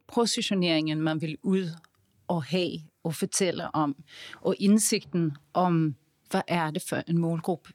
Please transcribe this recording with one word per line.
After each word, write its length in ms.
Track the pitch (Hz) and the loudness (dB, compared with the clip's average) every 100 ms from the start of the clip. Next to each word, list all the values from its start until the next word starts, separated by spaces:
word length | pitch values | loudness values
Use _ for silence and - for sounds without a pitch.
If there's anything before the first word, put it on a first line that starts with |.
| - | -4
positioneringen, 840 | 240 226 - - 196 175 160 156 156 | 0 0 0 0 2 2 2 0 0
man 180 | 156 156 | 0 0
vil 160 | 160 156 | -4 -4
ud 260 | 196 190 175 165 - _ _ _ - | 0 0 0 -8 -18 _ _ _ -4
og 160 | 170 | -4
have 280 | 131 185 170 165 156 _ | 0 0 0 -4 -12 _
og 100 | 160 | -8
fortælle 600 | 151 185 - 185 165 165 | -4 -4 0 0 -2 -2
om, 220 | 160 147 139 - - - - | 0 0 -2 -12 -20 -20 -6
og 140 | - - | -2 2
indsigten 760 | 202 214 - 208 - 180 160 143 _ | 4 6 4 0 -2 0 0 -2 _
om, 400 | 175 180 165 156 - _ _ - | 0 4 4 2 -2 _ _ -4
hvad 120 | 190 - | -4 0
er 220 | 175 156 | -2 -2
det 120 | 165 - | -4 -4
for 140 | 175 - | -6 0
en 100 | 170 | 0
målgruppe, 520 | 165 165 - 165 - | 0 -2 -4 -6 -8